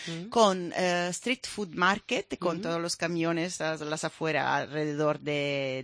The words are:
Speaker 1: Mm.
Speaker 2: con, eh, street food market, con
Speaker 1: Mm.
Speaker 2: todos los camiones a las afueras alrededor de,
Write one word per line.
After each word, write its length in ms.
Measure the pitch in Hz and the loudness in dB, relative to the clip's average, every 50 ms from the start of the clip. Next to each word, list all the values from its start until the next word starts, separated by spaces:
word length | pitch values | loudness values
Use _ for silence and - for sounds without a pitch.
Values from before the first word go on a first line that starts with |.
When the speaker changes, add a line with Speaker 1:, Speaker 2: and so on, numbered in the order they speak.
| - 165 | -10 -8
Speaker 1:
Mm. 220 | 165 165 175 220 | -8 -8 -8 0
Speaker 2:
con, 420 | - 240 220 202 185 185 175 165 - - | 4 6 6 6 6 2 -2 -4 -2 0
eh, 300 | 185 180 175 175 175 180 | 2 2 2 2 0 -2
street 320 | 175 - - 240 247 - - - | -4 -4 -2 -4 -4 -4 -4 -8
food 220 | - - 208 170 151 | -6 -6 -6 -6 0
market, 640 | 175 180 185 202 202 - - 240 262 - - - - | 2 4 4 4 2 0 -2 -4 -4 -2 -4 -6 -2
con 220 | - 175 165 170 | -2 -2 -2 0
Speaker 1:
Mm. 20 | |
Speaker 2:
todos 180 | 202 165 165 170 | -2 -2 -2 -2
los 140 | 170 170 - | -2 -2 -2
camiones 640 | - 170 165 175 165 165 170 170 165 165 185 175 - | -2 -2 -2 0 0 2 2 2 0 0 -2 -4 -4
a 160 | 156 160 160 151 | -2 -2 -2 -4
las 260 | 151 151 156 160 - | -4 -4 -4 -4 -4
afueras 420 | 156 - - 165 160 151 139 135 | -6 -4 -2 -2 0 0 2 2
alrededor 720 | 131 139 143 135 123 139 151 151 151 147 147 151 151 151 147 | 2 2 2 0 -2 -2 -2 -2 0 0 2 2 2 2 0
de, 640 | 139 147 147 147 143 143 143 139 135 135 131 131 | -2 -2 -2 0 0 0 0 0 0 -2 -2 -4